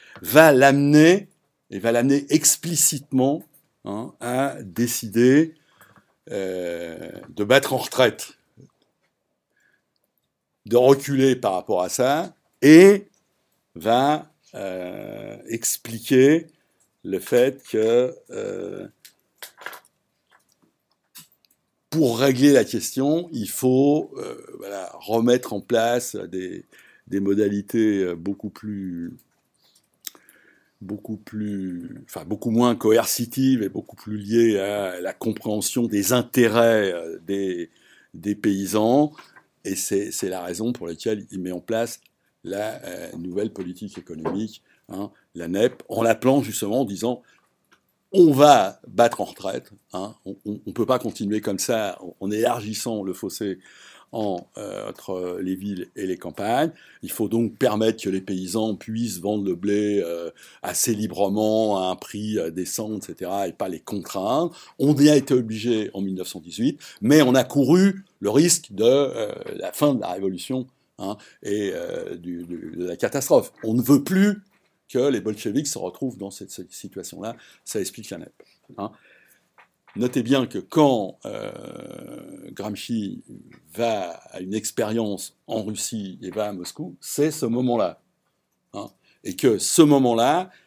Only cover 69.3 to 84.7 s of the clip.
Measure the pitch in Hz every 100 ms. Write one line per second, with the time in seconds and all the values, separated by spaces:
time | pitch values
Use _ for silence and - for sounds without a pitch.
69.3 | - - - 95 - 147 123 90 92 98
70.3 | 90 - 127 127 _ _ - 95 107 -
71.3 | _ 101 104 98 87 85 87 87 85 87
72.3 | 87 87 87 82 85 90 85 110 139 -
73.3 | 139 - - 113 120 127 143 143 190 208
74.3 | 202 _ _ _ _ _ 123 143 110 110
75.3 | 104 110 123 147 101 92 - 135 101 101
76.3 | - 98 - 90 - 98 98 85 85 107
77.3 | - - _ - 107 90 - 104 85 -
78.3 | _ _ _ _ - 101 - _ _ _
79.3 | _ _ _ _ _ _ 104 123 127 113
80.3 | 135 127 98 - 160 143 117 95 - 107
81.3 | 107 - - - - - 50 50 - 80
82.3 | 82 82 95 107 101 - 117 98 98 -
83.3 | - - - _ - 117 104 87 82 -
84.3 | 87 92 107 -